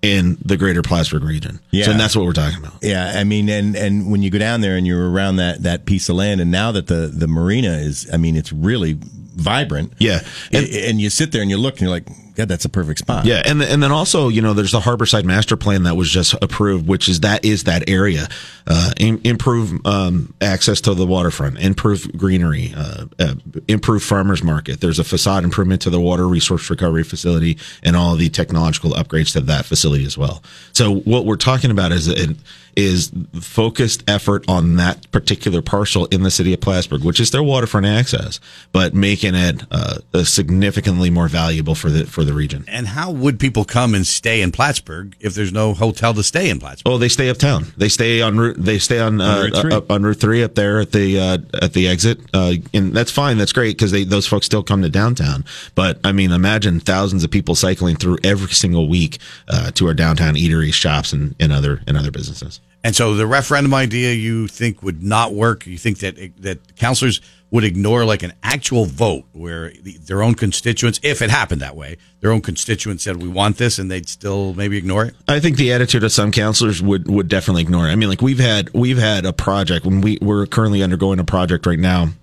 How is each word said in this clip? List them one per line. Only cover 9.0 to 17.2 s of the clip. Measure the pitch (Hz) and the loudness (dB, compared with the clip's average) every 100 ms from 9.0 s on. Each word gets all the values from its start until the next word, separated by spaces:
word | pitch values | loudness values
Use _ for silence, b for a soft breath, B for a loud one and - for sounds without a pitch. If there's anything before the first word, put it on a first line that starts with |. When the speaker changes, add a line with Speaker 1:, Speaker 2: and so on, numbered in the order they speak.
| - - - | -8 -18 -18
Speaker 2:
vibrant. | - 82 117 147 73 82 - | -6 -2 -2 -2 -4 -6 0
Speaker 1:
Yeah. | 113 87 - B B | 0 0 -4 B B
Speaker 2:
And, | 131 143 | -2 0
Speaker 1:
And | |
Speaker 2:
and | 107 98 110 | -2 -2 0
you | 104 | 0
sit | - 156 | 0 -2
there | 135 | 0
and | 101 | 0
you | 98 | 0
look | 131 | -2
and | 131 | -2
you're | 92 | -2
like, | 90 - - - | -2 -6 -20 -18
"God, | - 107 | -6 -4
that's | 90 | -2
a | - | -2
perfect | - 80 76 | -2 -2 -4
spot." | - 117 | -2 0
Speaker 1:
Yeah, | 117 110 - | 2 0 0
and, | 147 | 0
and | 143 143 | 2 2
then | 139 | 2
also, | 147 185 185 135 | 2 0 2 2
you | 110 | 2
know, | 110 | 2
there's | 104 98 | 2 2
the | 120 | 0
Harborside | 110 120 110 110 | 0 0 2 2
Master | 90 92 107 110 | 2 2 2 0
Plan | - 98 | 2 2
that | 87 | 2
was | 85 85 | 2 0
just | 92 85 - | 2 2 0
approved, | 92 - 104 95 80 | -2 0 0 2 0
which | 95 - | 0 2
is, | 90 | 2